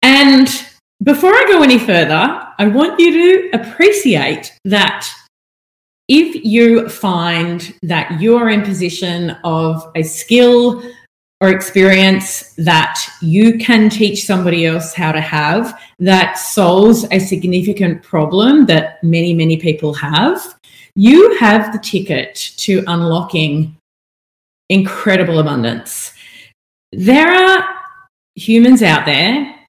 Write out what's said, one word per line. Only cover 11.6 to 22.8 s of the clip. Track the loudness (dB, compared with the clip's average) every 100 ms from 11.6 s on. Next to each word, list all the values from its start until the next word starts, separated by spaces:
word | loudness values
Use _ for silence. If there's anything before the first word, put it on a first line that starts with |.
| -4 0 2 4 2 0 -4 -12 -16
that | -6 0 0 0 -6 -12 -8
you | -2 2 2 2
can | 0 2 2
teach | 2 -2 -2 -4
somebody | -2 0 0 -2
else | -2 -8
how | -6 -4
to | -4
have, | -4 -4 -2 -2 -4 -12 -20 _
that | 0 2 0 -4
solves | -8 0 2 4 4 4 0
a | -4
significant | -2 -4 -2 -2 -4 -2 -2 -4
problem | _ -2 -2 0 2 4 4
that | 2 -2 -6
many, | -2 0 0
many | 0 0 -2
people | -2 -4 -4 -6
have, | -4 -2 -2 -2 -8 -20 _ _ _ 2
you | 6 8 6 4
have | 2 2 0
the | -8
ticket | -6 -8 -4 -6 -6 -12 -16 -12
to | -4 -2